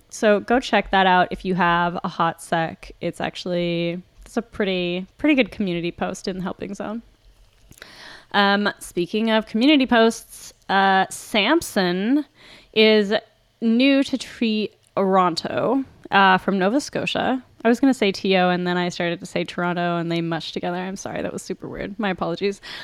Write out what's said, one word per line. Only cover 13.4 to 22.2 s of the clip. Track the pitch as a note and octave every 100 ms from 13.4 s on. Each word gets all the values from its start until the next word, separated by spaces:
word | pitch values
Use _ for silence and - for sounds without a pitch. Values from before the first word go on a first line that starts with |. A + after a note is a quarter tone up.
| _ _
new | A#3 A3+ C#4 C#4
to | C#4+ B3+ - - A3+ G#3+ G#3 - _ -
Toronto, | G3 F#3+ F3+ E3 - - - C4+ C4 - -
uh, | G3 G3 F#3
from | - F#3+
Nova | F#3 C#4
Scotia. | - - - - - C4 - -
I | A3+
was | A#3+
gonna | C4+
say | B3 G3+
T | F#3+ G3 F#3+
O, | F3+
and | F3+ F3
then | F3+
I | F3
started | - E3+ F3+
to | F3
say | - F3
Toronto, | - F3 F3 F3 E3+
and | E3
they | E3+
mushed | E3+ D#3+ -
together. | - F3+ F3
I'm | F#3 G3
sorry, | - -
that | -
was | -
super | - F3+ -
weird. | - G3 G3+
My | G3+
apologies. | F3+